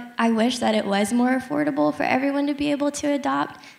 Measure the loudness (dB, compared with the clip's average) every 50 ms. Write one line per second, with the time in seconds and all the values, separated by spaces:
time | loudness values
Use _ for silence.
0 | -6 -10 -4 0 2 2 4 4 2 2 0 0 0 2 2 2 0 0 0 0
1 | 0 2 2 2 2 2 2 0 -2 -2 -2 0 0 0 2 2 2 0 2 0
2 | 0 0 2 2 0 0 0 0 -2 -2 -2 -2 0 -2 0 0 -2 -2 -2 -2
3 | -2 -2 -2 0 -2 -2 -2 -2 -2 -4 -8 -16 -20 -20 -20